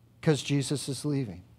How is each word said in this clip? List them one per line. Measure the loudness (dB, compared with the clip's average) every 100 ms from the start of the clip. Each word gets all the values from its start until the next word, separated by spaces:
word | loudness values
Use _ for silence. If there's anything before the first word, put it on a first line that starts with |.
| -20 -2
'Cause | 2 2
Jesus | 2 0 2 -2 -2
is | -4
leaving. | -2 -2 -2 -8 -14